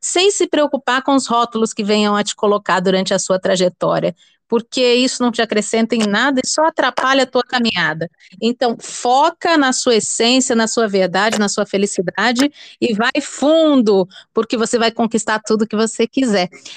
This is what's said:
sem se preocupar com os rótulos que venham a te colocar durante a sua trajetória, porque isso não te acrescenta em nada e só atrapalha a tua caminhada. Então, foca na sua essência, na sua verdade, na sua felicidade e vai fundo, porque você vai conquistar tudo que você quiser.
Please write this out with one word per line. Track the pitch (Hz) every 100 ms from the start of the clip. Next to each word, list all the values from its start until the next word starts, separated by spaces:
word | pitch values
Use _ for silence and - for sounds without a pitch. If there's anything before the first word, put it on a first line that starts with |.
sem | - 349 392
se | - 339
preocupar | 302 294 262 - 254
com | 262 269
os | -
rótulos | 233 233 220 220
que | -
venham | 202 214 208
a | 208 208
te | -
colocar | 208 208 196 180
durante | 185 190 190
a | 190
sua | - 185
trajetória, | 190 185 180 - 165 165 170 175 _ _ -
porque | 233 226 269 247
isso | 240 254 -
não | 247
te | 226
acrescenta | 226 214 208 226 226 233
em | 208
nada | 202 269 262 -
e |
só | - 320
atrapalha | 311 269 - 262 269
a | 262
tua | 247
caminhada. | - 254 233 180 156 160 165 _ - 185
Então, | 226 247 247 -
foca | - - 240 262 320 330 349 320
na | 269
sua | 254 254 220
essência, | - - 233 262 254 226
na | 220
sua | - 220
verdade, | 196 185 185 214 214
na | 202
sua | - 202
felicidade | 196 196 - 175 - 226 240 285 - - -
e | 240
vai | 202 240 302
fundo, | 277 - 277 320 311 277 214 196 185 - -
porque | - 220 240
você | 226 240
vai | 226
conquistar | 226 226 226 - 214
tudo | - 214 220
que | 208
você | 220 - 233
quiser. | - 262 202 180 - -